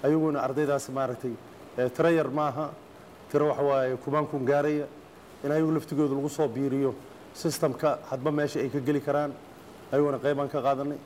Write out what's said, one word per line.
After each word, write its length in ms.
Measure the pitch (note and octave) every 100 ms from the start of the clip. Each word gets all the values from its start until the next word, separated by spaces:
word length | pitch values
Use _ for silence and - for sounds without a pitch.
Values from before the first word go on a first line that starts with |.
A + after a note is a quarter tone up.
Ayaguna 360 | C#3+ D#3+ D#3 C#3+
ardaydaas, 460 | B2+ C3+ D3 C#3+ -
maaragtay, 420 | C3 C3 A#2+ C3 A#2 - - - -
ee, 100 | B2
tiro 180 | - D#3+
yar 180 | E3+ C3+
maaha, 400 | C#3+ D3+ C3+ D3+ - - - - - -
tiro 180 | D3 D3
waxa 140 | B2
waaye 340 | C#3+ C3+ C3 B2
kumaan 300 | - D3 D3
kun 180 | D3 B2+
gaaraya, 400 | C#3+ D3 D3 C#3 - - - - -
in 60 | C#3
ayagu 220 | D#3 D#3+
laftigooda 400 | D#3 D#3 C#3+ D3
lagu 140 | C3+ D3
soo 200 | D3+ D3
biiriyo 460 | A#2 C#3 C3+ C3+ - - - -
systemka 640 | - E3 - D#3 B2+ D3+ C3+ -
hadba 200 | C3 C#3
meesha 300 | D3 D3 -
ay 80 | B2+
ka 100 | C#3
geli 220 | C3 C#3+
karaan. 320 | C#3+ C#3+ D3 B2+ - - - - -
Ayaguna 260 | C#3 D3 C3+
qayb 200 | C3+ C#3+
aan 100 | C#3+
ka 120 | D3+
qaadanay. 360 | B2+ C3+ C#3+ D3